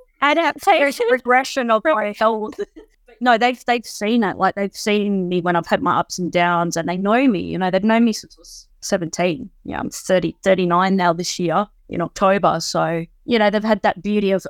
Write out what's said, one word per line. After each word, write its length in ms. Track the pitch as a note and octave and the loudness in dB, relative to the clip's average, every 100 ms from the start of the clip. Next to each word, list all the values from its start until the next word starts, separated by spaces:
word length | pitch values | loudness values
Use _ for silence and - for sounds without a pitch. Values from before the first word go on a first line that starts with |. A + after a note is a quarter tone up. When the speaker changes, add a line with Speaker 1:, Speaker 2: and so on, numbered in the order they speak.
| - - | -14 -2
Speaker 1:
Adaptation? 840 | C#4+ D4+ D#4+ - F#4+ E4+ C#4 - A#4+ | 0 2 0 0 2 4 2 0 0
Speaker 2:
Regression 600 | B3 A#3+ B3+ C4 C4+ A#3 | 0 2 0 2 -4 0
of 120 | A3 | 2
my 300 | D#4 G#3+ G#3 G3+ | 2 0 -2 0
health. 400 | A3 A3 G#3+ - G4+ D#4+ - _ _ - | 0 0 -6 -8 -12 -12 -20 _ _ -2
No, 180 | B3 A3+ | 2 4
they've, 260 | B3 B3 - | 2 0 -2
they've 200 | A#3+ - | -4 -4
seen 380 | - G#3 A#3+ | -6 0 2
it. 120 | G3 - | 0 0
Like, 200 | F#3+ G3+ | -2 0
they've 180 | G3 | -6
seen 540 | - A3 G#3 G3+ G3 F3+ | -4 0 0 0 -2 0
me 120 | F3+ | -2
when 140 | F3 | 0
I've 120 | F3 - | 0 0
had 160 | G3+ | -2
my 140 | F3 D3+ | 0 0
ups 220 | - - | -2 -6
and 140 | F3 | -2
downs, 440 | F3 F3 E3+ E3+ E3 | 0 2 0 -2 -4
and 120 | D#3+ | -4
they 80 | F3+ | -2
know 320 | G3+ A#3 C4+ | 0 2 4
me. 120 | F3+ | 2
You 180 | F3 E3+ | -2 -4
know, 120 | F#3 | -2
they've 140 | F#3+ | 0
known 200 | G#3+ A3+ | 2 4
me 80 | A#3 | 2
since 240 | G#3 - - | 0 -10 -20
I 40 | |
was 280 | E3+ - - _ | -20 -20 -20 _
seventeen. 680 | - G3 D#3+ - F3+ - G3 _ | -4 -4 -4 -2 -2 -2 -10 _
Yeah, 140 | - - | -10 -8
I'm 120 | - | -8
thirty, 460 | - - F#3 E3+ - | -10 0 0 0 -4
thirty-nine 540 | F#3+ F#3+ F3+ F3 F#3+ F#3+ | 0 2 2 2 2 2
now 160 | F3 | 2
this 260 | E3+ F3 - | 0 -4 -4
year 300 | F3 E3 G#3 _ - | -2 -2 -2 _ -10
in 80 | F3 | -6
October. 580 | E3+ - F#3+ G3 F3 D#3+ | -6 0 2 4 2 0
So, 440 | - E3+ D#3+ E3 E3 _ | -2 -2 -2 -2 -8 _
you 140 | - A#3 | -2 2
know, 120 | G#3 | 2
they've 120 | G#3 | 2
had 200 | A3 G#3 | 0 0
that 200 | G#3 - | 0 -2
beauty 280 | G3+ G#3 G3 | -2 0 2
of, 140 | F#3+ - | 0 -2